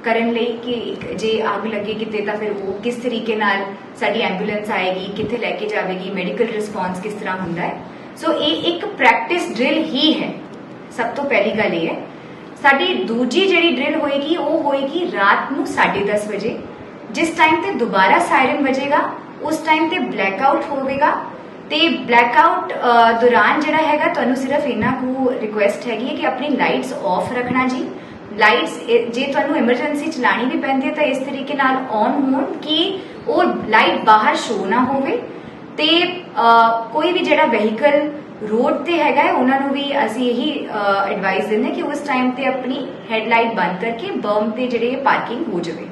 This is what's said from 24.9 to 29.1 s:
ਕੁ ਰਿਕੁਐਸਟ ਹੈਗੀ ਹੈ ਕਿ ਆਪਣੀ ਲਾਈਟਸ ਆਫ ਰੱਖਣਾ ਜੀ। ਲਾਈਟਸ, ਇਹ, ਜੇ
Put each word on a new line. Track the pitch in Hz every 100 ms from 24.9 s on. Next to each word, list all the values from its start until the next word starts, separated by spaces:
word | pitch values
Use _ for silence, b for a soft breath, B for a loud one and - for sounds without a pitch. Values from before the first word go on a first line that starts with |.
ਕੁ | 254 254 262 254 -
ਰਿਕੁਐਸਟ | 220 214 202 - 247
ਹੈਗੀ | 214 262
ਹੈ | 294
ਕਿ | 302
ਆਪਣੀ | - 294
ਲਾਈਟਸ | 233 170 254 247
ਆਫ | - 196 185 -
ਰੱਖਣਾ | 247 247 254 254
ਜੀ। | 254 - B B B - 208
ਲਾਈਟਸ, | 214 226 320 - -
ਇਹ, | 233
ਜੇ | -